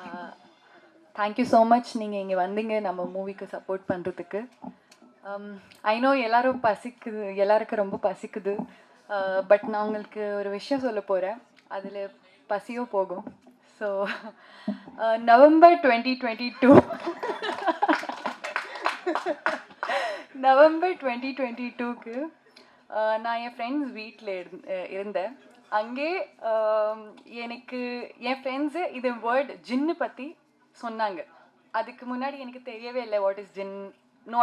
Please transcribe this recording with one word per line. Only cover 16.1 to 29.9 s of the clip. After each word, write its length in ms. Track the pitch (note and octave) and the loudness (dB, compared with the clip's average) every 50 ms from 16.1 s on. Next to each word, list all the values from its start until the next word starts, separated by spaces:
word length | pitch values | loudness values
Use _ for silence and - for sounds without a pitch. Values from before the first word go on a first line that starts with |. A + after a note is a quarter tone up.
| B3+ B3+ | -2 -2
twenty-two. 540 | C4 A#3 A3 G#3+ A#3+ B3 G#3+ - - B3 C#4+ - | -4 -6 -4 -6 -8 -8 -2 6 8 10 10 10
<laughs> 0 | - D#5 E5 - - F4 E4+ - - A#4+ - - A4 G#4 - - G4+ F#4+ - - G4+ - - - - - - - - - - - - - - - - - - - - - - - - F4+ D#4 - - F4+ D4 - - D#4+ D#4 B3+ - - - - - - C5+ C#5 B4+ E5 D5+ C#5+ D#4 - - C4+ C4 | 8 6 2 -8 -8 -8 -8 -8 -8 -8 -6 -6 -6 -6 -6 -4 -2 -2 2 6 6 6 6 4 0 -6 -8 -8 -8 -8 -8 -8 -8 -8 -8 -8 -8 -10 -8 -4 -4 -4 -4 -4 -4 -4 -4 -2 -2 -4 -4 -2 -2 -4 -4 -4 -8 -14 -14 -10 -6 -4 -4 -2 -4 -4 -6 -10 -12 -16 -8 0 4
நவம்பர் 500 | C4+ C4+ C4+ D4+ D#4+ D#4+ D#4+ E4+ F#4 F4 - C#4 | 6 8 10 8 8 8 4 0 -2 -2 -2 -4
twenty 280 | C4 A#3+ A#3+ B3 C4+ B3+ C#4 | -4 -4 -4 -6 -6 -6 -4
twenty-two-க்கு, 760 | C4 A#3+ A#3 A#3+ B3 A#3+ A3+ - A#3+ A#3+ A#3+ A#3+ - A3+ A3+ B3+ D4+ D#4+ - _ _ _ _ - - _ _ _ _ - - G#3+ | -6 -6 -6 -8 -10 -8 -8 -6 -6 -6 -8 -8 -12 -10 -8 -8 -8 -8 -10 _ _ _ _ -20 -20 _ _ _ _ -8 -4 -2
uh, 140 | A3 A3 A3 A3 A3+ | 0 0 0 -2 -2
நான் 120 | A#3 A#3 A#3 A#3 | -4 -4 -6 -6
என் 80 | B3 A#3+ - | -8 -10 -8
ஃப்ரெண்ட்ஸ் 340 | A#3 A#3+ C#4 D4+ C#4+ B3 G3+ A3 | -6 -4 -4 -4 -4 -6 -8 -12
வீட்ல 300 | G#3+ A3+ A3 - A3 G#3 F#3+ F#3 | -14 -14 -16 -14 -10 -8 -8 -8
இருந்-, 260 | F3 F3 F3+ F3 - - F#3+ | -10 -12 -16 -16 -10 -8 -8
அஹ், 140 | F#3 F3+ - | -8 -8 -8
இருந்தேன். 440 | F#3 G3 G3+ G#3 G3 F3 F#3 A3 C4+ - - - - - - _ G#3 | -10 -10 -8 -6 -4 -4 -4 -6 -8 -14 -20 -20 -20 -20 -10 _ -4
அங்கே, 580 | G#3+ A3 A#3 B3 C4 D4 D#4+ F4+ G4 D5 - _ - - A3+ | -4 -4 -4 -6 -6 -4 -4 -4 -6 -8 -10 _ -10 -6 -4
um, 500 | A3 A3 A3 G#3+ G#3+ G#3+ G#3+ G#3+ G#3+ A3 G#3+ G#3+ - - - | -2 0 0 0 0 0 0 -2 -4 -8 -12 -18 -20 -20 -20
எனக்கு 540 | - A#3 A#3+ A#3 A#3 A#3 B3 - - B3+ B3 B3 B3 B3 A#3+ A#3+ - - - A#3 B3 | -18 -14 -12 -12 -12 -12 -14 -14 -12 -10 -8 -8 -8 -8 -10 -12 -14 -14 -8 -6 -6
என் 100 | C4 B3+ | -6 -4
ஃப்ரெண்ட்ஸு 400 | - C4 B3+ C4+ D4 D4 C4 E4+ F4+ D4 - B3+ | -6 -6 -4 -4 -4 -4 -4 -4 -6 -6 -6 -4
இது 120 | A#3 B3+ A#3+ A3+ G#3+ | -4 -4 -4 -4 -4
வேர்ட் 260 | A#3 A#3+ C4+ C#4+ B3 G3+ - - - | -2 0 0 -2 -4 -8 -14 -8 -4
ஜின்னு 260 | A#3+ C4 D4 D#4+ | -2 -2 0 0